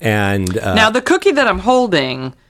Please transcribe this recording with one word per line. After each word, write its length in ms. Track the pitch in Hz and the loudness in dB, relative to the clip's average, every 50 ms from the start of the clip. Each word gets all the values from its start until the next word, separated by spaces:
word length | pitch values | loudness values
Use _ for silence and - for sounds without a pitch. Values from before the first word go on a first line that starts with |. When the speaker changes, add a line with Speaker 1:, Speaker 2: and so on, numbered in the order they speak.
Speaker 1:
And, 580 | - 110 107 104 101 98 101 98 95 92 92 110 | -2 0 0 0 0 0 0 0 -2 -2 -4 -4
uh, 160 | - 98 92 | -2 -2 0
Speaker 2:
Now, 160 | 220 214 220 | 2 0 2
the 100 | 220 247 | 0 -2
cookie 300 | 254 - 339 359 - 392 | 0 0 0 2 2 2
that 140 | 294 285 262 226 | 2 2 0 0
I'm 120 | 190 190 | -2 0
holding, 760 | 185 233 254 254 247 214 175 147 131 131 127 131 131 131 - _ _ | 0 2 2 2 2 2 0 0 0 -2 -6 -6 -8 -10 -12 _ _